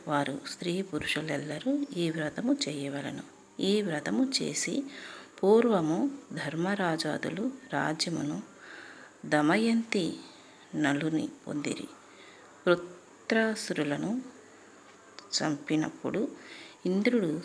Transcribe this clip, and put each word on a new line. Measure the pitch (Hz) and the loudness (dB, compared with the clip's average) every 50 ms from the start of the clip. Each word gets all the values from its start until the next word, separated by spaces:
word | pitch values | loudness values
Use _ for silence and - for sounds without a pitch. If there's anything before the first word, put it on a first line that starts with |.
| - 160 | -4 0
వారు | 151 143 143 131 139 - - - | 2 2 2 0 -2 -6 -8 -10
స్త్రీ | - - 180 175 170 190 | -10 -6 -4 -2 -2 -2
పురుషులెల్లరూ | 185 185 151 151 - - - 151 156 151 143 139 143 151 147 160 190 254 285 294 285 - - | -2 -2 -4 -4 -2 -2 -2 -2 -2 -2 -2 -2 -2 -4 -6 -4 0 0 0 0 0 -2 -2
ఈ | 175 175 160 | 0 0 0
వ్రతము | 160 165 151 151 - - 208 247 285 277 - - | 0 0 -2 -2 -2 0 0 2 2 2 0 -2
చేయవలెను. | 151 139 139 139 139 143 139 135 143 143 - - - - - - - - | -4 -4 -4 -4 -4 -4 -6 -6 -6 -8 -10 -12 -16 -20 -20 -16 -6 -2
ఈ | - 190 202 214 | 2 2 4 4
వ్రతము | 202 196 156 147 147 - 202 233 262 262 269 - | 2 0 -2 -2 0 0 2 2 2 2 0 -2
చేసి | 160 147 151 - - - 196 277 277 - - - - - - - - - - - | -2 -2 -2 -2 -2 -2 0 -2 -2 -4 -8 -14 -14 -14 -14 -16 -16 -18 -6 2
పూర్వము | - 190 220 226 247 240 214 180 160 156 165 196 262 277 277 - - - | 6 8 8 8 8 6 4 4 4 4 2 2 2 0 -2 -4 -12 -10
ధర్మరాజాదులు | - - - 147 147 160 175 190 202 196 190 170 160 160 165 156 147 151 - 160 160 180 226 262 262 - - - | -8 -6 -4 -4 -2 -2 -2 0 0 0 0 0 0 0 0 -2 -2 -2 -2 -4 -4 -2 -2 -4 -4 -6 -8 -4
రాజ్యమును | 156 143 147 151 160 160 - 180 170 151 151 143 160 190 - - - - - - - - - - - - - - - - - | -2 0 0 0 0 0 -2 -2 -2 -2 -2 -2 -4 -6 -8 -10 -16 -20 -20 -18 -18 -16 -16 -18 -18 -18 -20 -20 -18 -10 -2
దమయంతి | 151 151 151 147 151 180 214 226 233 226 233 226 - - 202 165 165 - - - - - - - - - - - - - | 2 4 4 6 6 6 6 6 4 4 2 2 2 0 0 0 0 -2 -6 -12 -16 -18 -20 -20 -20 -20 -20 -14 -6 -2
నలుని | 156 151 139 143 143 156 156 160 156 - - - - - | 2 2 2 2 2 2 2 0 0 -2 -2 -6 -10 -10
పొందిరి. | - - 147 - - - - - - - - - - - - - - - - - - - - - | -6 -6 -4 -2 -4 -4 -4 -6 -12 -14 -18 -20 -20 -20 -20 -20 -20 -20 -20 -20 -20 -10 -2 2
వృత్రాసురులను | 180 175 175 175 - - - - - - - - - 226 220 220 220 220 214 - - 175 156 151 147 147 147 156 180 233 262 254 - - - - - - - - - - - - - - - - - - - | 4 4 4 2 -6 -14 -18 -20 -20 -20 -8 -2 0 2 4 4 2 0 -2 -4 -4 -2 0 0 0 0 0 0 -2 -2 -2 -4 -8 -14 -20 -20 -20 -20 -20 -20 -20 -20 -20 -20 -20 -20 -20 -20 -20 -20 -20
చంపినప్పుడు | - - - - 151 156 147 143 - - 156 156 156 160 - - - 131 - 185 247 - - - - - - - - - - - - | -10 -4 -2 -2 0 0 -2 -2 -2 0 2 2 2 0 -2 -6 -6 -2 -2 -2 -2 -2 -4 -10 -16 -18 -18 -16 -18 -18 -12 -6 -2
ఇంద్రుడు | 180 185 196 214 247 247 233 190 160 151 165 175 | 0 2 4 4 4 4 4 4 2 0 -2 -4